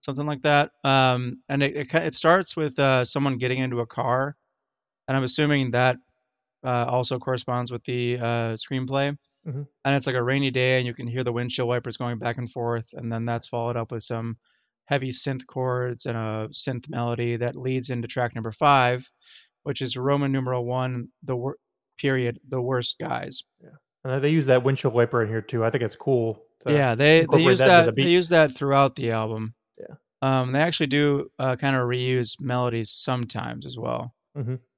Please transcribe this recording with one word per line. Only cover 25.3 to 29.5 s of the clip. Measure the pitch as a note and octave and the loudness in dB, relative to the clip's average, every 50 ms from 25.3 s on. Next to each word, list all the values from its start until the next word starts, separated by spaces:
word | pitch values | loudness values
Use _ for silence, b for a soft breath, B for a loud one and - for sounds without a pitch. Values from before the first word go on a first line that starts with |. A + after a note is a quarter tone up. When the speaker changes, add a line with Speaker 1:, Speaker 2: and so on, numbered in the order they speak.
| A2 A2+ | -2 -6
Speaker 2:
too. | G#2+ - - A#2 A2+ | -6 -4 -2 0 0
I | A#2 | 0
think | - C3+ A#2+ | 0 0 -2
it's | G#2+ - - | -2 -6 -4
cool | - - C3+ B2 A#2 A2+ G#2+ - - _ _ _ | -2 0 2 2 2 0 -4 -8 -12 _ _ _
to | _ - | _ 2
Speaker 1:
Yeah, | D3 D3 C#3 B2+ A2+ | 2 4 4 2 2
they, | A2+ C#3 | 4 6
they | D3 D#3 E3 | 6 8 6
Speaker 2:
incorporate | E3 D#3 D3+ D#3+ E3 F3 | 6 6 6 6 8 6
Speaker 1:
use | F#3+ F3+ | 6 6
Speaker 2:
that | C3 | 8
into | - F3+ | 8 8
Speaker 1:
that, | F3 E3 E3 | 8 8 6
Speaker 2:
the | |
Speaker 1:
they | A2 A#2+ C3+ | 4 2 4
Speaker 2:
beat. | F3 | 4
Speaker 1:
use | F3 F3+ F3+ D#3+ | 4 4 4 4
that | F3 E3 D#3 C#3+ C3 | 6 6 6 4 2
throughout | - C#3+ C#3 C#3 C#3 C#3 C3+ B2+ | -2 -2 2 4 4 4 4 2
the | - C3+ A#2 | -2 -4 -2
album. | A2+ A2+ A2 A2 A2+ A2 A2 A2 | -2 -2 -2 -4 -4 -6 -6 -8